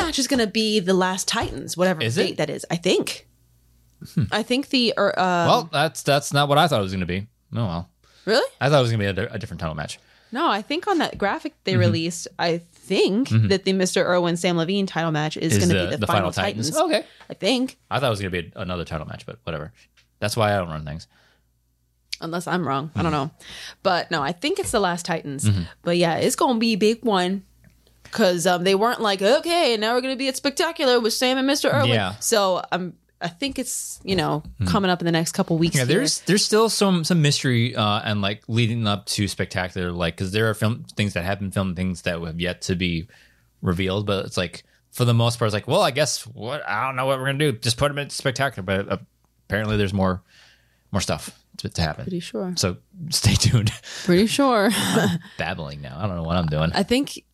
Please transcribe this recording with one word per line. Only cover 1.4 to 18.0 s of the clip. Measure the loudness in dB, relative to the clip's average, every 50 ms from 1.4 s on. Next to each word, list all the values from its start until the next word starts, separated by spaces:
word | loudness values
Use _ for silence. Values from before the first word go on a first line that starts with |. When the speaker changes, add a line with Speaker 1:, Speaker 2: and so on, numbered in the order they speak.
| -4 -4 -6 -10 -10 -8 -2
Speaker 1:
whatever | 0 0 0 0 0 -2
Speaker 2:
Is | -2 0
it? | 0 -2
Speaker 1:
date | -2 -2
that | -4 -4 -4
is, | -4 -8 -6 -6
I | -6
think. | -2 0 0 2 2 0 -2 -6 -10 -14 _ _ _ _ _ _ _ _ _ _ _ _ _ _ _ -20 -6 -4
Speaker 2:
Hmm. | -2 -2 0
Speaker 1:
I | 0 -2 -2
think | 0 0 -2 0 0
the, | 2 2 2 2 2
er, | 2 2 2 2 2
um, | 2 2 2 2 4 4
Speaker 2:
Well, | 4 4 2 0 0
that's, | 0 0 0 -2 -2 0
that's | 2 2 2 2 0 0
not | 0 2 4
what | 4 4
I | 4 4
thought | 4 2
it | 0
was | 0 -2
gonna | -2 -2
be. | -2 -2 -4 -6 -8 _ _ _ _ -6
Oh, | -4 -4
well. | -2 -4 -4 -6 -8 _ _ _ _ _ _ _
Speaker 1:
Really? | 0 2 2 0 0 -2 -2
Speaker 2:
I | 2 4
thought | 4 4
it | 4
was | 4 2
gonna | 0 0
be | 0
a | 0
di-, | -2 -2 -4 -6
a | -8
different | -10 -10 -8 -6
title | -6 -6 -4
match. | -6 -6 -8 -10 -14 _ _ _ _ _ _
Speaker 1:
No, | -4 -2 0 0
I | 0 0 -2
think | -4 -4 -4 -2 0
on | 0 0
that | 0 -2 -2 -2
graphic | -2 -2 -2 -2 -6 -10 -12 _ _
they | 0 2
Speaker 2:
Mm-hmm. | 4
Speaker 1:
released, | 4 4 4 2 0 -4 -6 -8 -10 -12 -6 -2
I | -2 0 0 -2
think | -4 -10 _ _ -6 -2 2 2 4 4 4 2 2 2
Speaker 2:
Mm-hmm. | 4 4 4 4
Speaker 1:
that | 2 2 2
the | 2 2
Mister | 2 2 2 2 2 2
Irwin | 2 2 2 2 2 0
Sam | 0 0 0 2
Levine | 2 0 0 0 0 -2
title | -2 -2 -2 -2 0
match | 0 -2 -2 -4 -4
is | -4 -2 0 2
Speaker 2:
Is | 2 4
Speaker 1:
gonna | 4 4 2
Speaker 2:
the, | 2
Speaker 1:
be | 0 -2
the | -2
Speaker 2:
the | 0
Speaker 1:
final | 0 2 2 0 0
Speaker 2:
final | 0
Titans? | -2 -2 -2 -2 -2 -4 -2
Speaker 1:
Titans. | 0 0 2 2 0
Speaker 2:
Okay. | 0 -2 -6 -14 -20 -18 -16
Speaker 1:
I | -10
think. | -4 -2 0 0 0 0 -2 -6 _ _ -4
Speaker 2:
I | -2
thought | 0